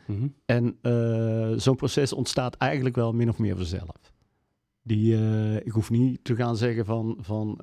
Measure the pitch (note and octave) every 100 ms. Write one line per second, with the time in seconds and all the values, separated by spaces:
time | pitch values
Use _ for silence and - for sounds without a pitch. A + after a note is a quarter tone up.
0 | - G#2 C#3 - - A#2+ A#2+ - A#2 A#2+
1 | A#2 A2+ A2+ A2+ A2 A2+ C3+ B2+ C3+ -
2 | C#3 - B2 - B2 - C3 D3 B2+ B2
3 | A#2 A#2 A#2 A2 G#2 F#2 E2+ F#2+ E2+ -
4 | _ _ _ _ _ _ _ _ A2+ G#2+
5 | A2 A2 A2 A2 G#2+ G#2+ - A2+ - A#2
6 | B2+ B2+ - A#2 A#2+ A2+ A#2+ A2+ G#2 A2+
7 | A2+ A#2 G#2 G#2+ G#2+ -